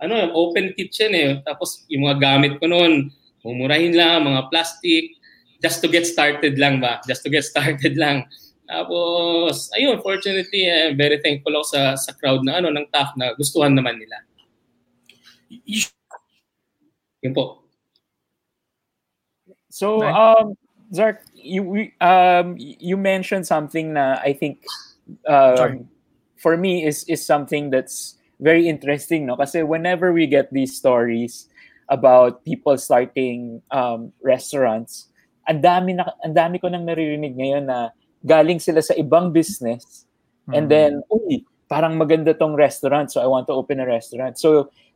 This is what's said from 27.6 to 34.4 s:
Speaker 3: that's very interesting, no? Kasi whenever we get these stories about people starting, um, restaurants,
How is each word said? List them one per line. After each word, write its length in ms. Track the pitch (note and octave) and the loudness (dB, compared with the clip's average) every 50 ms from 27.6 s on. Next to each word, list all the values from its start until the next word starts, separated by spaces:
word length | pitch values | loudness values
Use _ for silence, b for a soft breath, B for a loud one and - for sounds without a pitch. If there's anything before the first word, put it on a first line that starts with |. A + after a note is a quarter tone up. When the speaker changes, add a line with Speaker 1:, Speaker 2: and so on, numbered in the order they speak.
| D3 C#3 | -4 -2
Speaker 3:
that's 480 | C3 C3 C3 - - - - - _ _ _ _ _ - | -2 -2 -2 -4 -14 -14 -14 -16 _ _ _ _ _ -2
very 280 | C3+ D#3 E3 E3+ E3+ | 2 4 4 4 4
interesting, 580 | E3 D3+ C#3+ C#3 C#3+ D3 C#3 - - E3 D#3 C#3+ | 2 -2 -4 -2 -4 -4 -4 -2 -4 -4 -4 -2
no? 120 | B2+ D3+ | -4 -2
Kasi 260 | D3 C#3 C#3 - E3+ D#3 | -2 -2 -2 -2 -4 -2
whenever 500 | D3 E3 D#3+ E3 F3+ F#3 D#3 F3+ F3+ E3+ | -2 -2 -2 -2 -2 -2 0 0 0 2
we 120 | E3+ D#3 | 2 2
get 260 | C3 D3 C#3 C3+ - | 2 2 0 0 0
these 240 | C3 C3+ C3 C3 - | -2 -4 -4 -4 -6
stories 720 | - - C3 B2 A#2+ A#2 A#2+ A#2 A#2 A#2+ A#2+ - - - b b b b b b b b | -2 0 2 2 2 2 0 -2 -4 -6 -8 -10 -16 -20 b b b b b b b b
about 580 | - C#3 A2 C#3 C3 B2+ B2+ B2 B2 A#2+ - - | -4 -4 2 4 6 8 8 6 6 2 -6 -8
people 320 | D#3+ B2 - - D3+ C3+ | -8 -8 -4 0 0 0
starting, 840 | B2+ - - C3+ B2 B2+ B2+ - C3+ C3 B2 A#2+ A#2+ A#2+ A#2 A#2 A#2 _ - | 0 0 2 2 2 2 0 -4 -4 -4 -4 -4 -8 -10 -12 -14 -16 _ -6
um, 420 | C#3 C3+ B2 A#2+ A#2 A2+ A#2 G2+ _ _ | -4 -2 -2 -2 -4 -8 -10 -16 _ _
restaurants, 880 | - C3+ B2 B2+ | 0 0 0 0